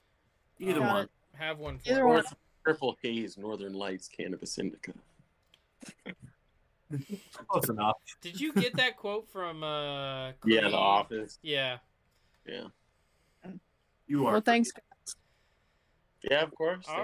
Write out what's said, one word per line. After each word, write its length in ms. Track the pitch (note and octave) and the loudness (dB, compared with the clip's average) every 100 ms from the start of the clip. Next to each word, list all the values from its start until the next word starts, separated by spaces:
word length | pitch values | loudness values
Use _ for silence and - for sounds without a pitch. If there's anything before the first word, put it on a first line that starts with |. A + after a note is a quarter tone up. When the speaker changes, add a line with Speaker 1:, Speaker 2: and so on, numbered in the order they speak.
| _ _ _ _ _ - | _ _ _ _ _ -6
Speaker 1:
Either 220 | F#3 D#3 | -2 2
Speaker 2:
Um, 60 | B2 | 2
Speaker 3:
Got 80 | |
Speaker 1:
one. 100 | - | 2
Speaker 3:
it. 60 | - _ _ | -2 _ _
Speaker 2:
have 240 | C#3 D#3 D3+ | -8 -8 -6
one 200 | D3 C3+ | -8 -4
for 120 | - | 0
Speaker 3:
Either 180 | C4+ B3 | 6 6
Speaker 2:
us. 160 | D#3+ | 6
Speaker 3:
one. 100 | D3+ | 4
Speaker 4:
Or 20 | - _ _ D#3+ | -6 _ _ 0
Triple 240 | D#3 B2+ A2 | 2 0 -2
Haze 340 | A#2+ A#2 G2+ G2 | -4 -4 -4 -8
Northern 360 | G#2+ G2+ G2 | -8 -6 -6
Lights 340 | G2 G2 F#2+ - | -6 -6 -6 -8
Cannabis 500 | - F2 E2+ - - | -10 -8 -6 -8 -4
Indica. 340 | F#2+ - - - _ _ _ _ _ _ _ _ - | -6 -6 -12 -16 _ _ _ _ _ _ _ _ -20
<laughs> 280 | - - - - _ _ _ _ _ - C#3+ - G3 - - - | -16 -16 -16 -18 _ _ _ _ _ -10 -10 -8 -12 -12 -14 -2
Speaker 1:
Close 200 | F#3 D3+ | 0 0
enough. 280 | G#2+ G#2+ - - - | 0 0 0 -6 -16
Speaker 2:
Did 200 | F3 F#3 | -14 -6
you 120 | D4+ | -2
get 240 | G3+ A#3+ G3 | 0 2 2
that 200 | B3+ B3 | 0 0
quote 320 | G3+ G#3 G#3+ | -6 -6 -8
from, 340 | G3 F3 D#3+ | -8 -8 -6
uh, 640 | D#3 D3+ C#3+ C#3 C#3 C3+ C3 | -4 -4 -4 -4 -6 -6 -8
Speaker 4:
<laughs> 160 | C3 | -2
Yeah, 160 | A2 A2+ | 4 4
The 0 | |
Speaker 2:
Creed? 120 | G#2 | 4
Speaker 4:
Office. 640 | G2 G2 G2+ - A2 G#2 - | 4 6 4 2 -4 -8 -10
Speaker 2:
Yeah. 360 | D#3 C#3 C3 B2 - _ _ _ _ _ - | -4 -2 -2 -6 -12 _ _ _ _ _ -14
Speaker 4:
Yeah. 180 | F#2+ - - _ _ _ _ _ _ F#3 F#3+ - _ _ _ - | -12 -12 -16 _ _ _ _ _ _ -16 -16 -18 _ _ _ -2
Speaker 1:
You 200 | C#3+ C3 | 2 4
are 60 | |
Speaker 3:
Well, 80 | G#3+ | 4
thanks, 300 | A#3 A#3 A#3 | 6 4 4
guys. 460 | - - _ - - _ _ _ _ _ _ _ _ _ _ | -2 -18 _ -16 -16 _ _ _ _ _ _ _ _ _ _
Speaker 4:
Yeah, 200 | - C#3+ | 2 2
of 120 | D#3 | 2
course. 300 | - D#3+ F#3 E3+ | 0 -2 -2 -4
Speaker 2:
Oh, 60 | E3 | -6